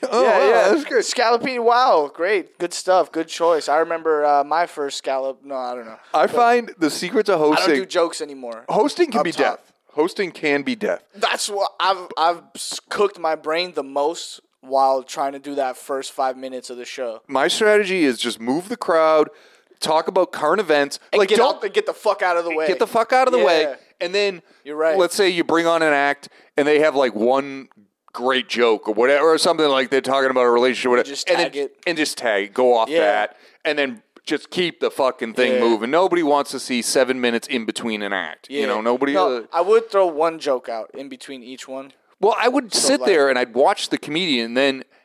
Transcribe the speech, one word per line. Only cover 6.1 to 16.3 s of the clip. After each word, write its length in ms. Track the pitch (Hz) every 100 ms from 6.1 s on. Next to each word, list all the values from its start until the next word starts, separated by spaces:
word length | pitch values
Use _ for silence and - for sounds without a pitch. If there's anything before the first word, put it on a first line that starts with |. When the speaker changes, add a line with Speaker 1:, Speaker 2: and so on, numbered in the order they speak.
Speaker 1:
I 120 | 160 180
Speaker 2:
But 60 | 233
Speaker 1:
find 360 | 233 240 233 -
the 120 | 156
secrets 400 | - - 214 208
of 100 | 175
Speaker 2:
I 20 |
don't 120 | 151 156
Speaker 1:
hosting 180 | 185 143
Speaker 2:
do 100 | -
jokes 360 | 175 170 165
anymore. 420 | 151 139 123 113 123
Speaker 1:
Hosting 420 | 180 277 - 339
can 80 | 233
Speaker 2:
Up 60 | 143
Speaker 1:
be 60 |
Speaker 2:
top. 80 | - 120 -
Speaker 1:
death. 160 | _ _ _
Hosting 400 | - 165 - 185
can 300 | - 151 143
be 120 | 135 113
death. 280 | 104 - _
Speaker 2:
That's 360 | 202 - - -
what 220 | 202 - -
I've, 280 | 180 190 180 -
I've 240 | 165 170 - -
s-, 240 | - - -
cooked 300 | - 202 175
my 160 | 160 156
brain 380 | 147 160 180
the 100 | 156
most 560 | 135 139 143 170 - - _ _
while 420 | 131 135 135 135
trying 300 | 127 - 139
to 60 | 139
do 160 | 143 139
that 200 | 131 123
first 360 | - 135 135
five 240 | - 131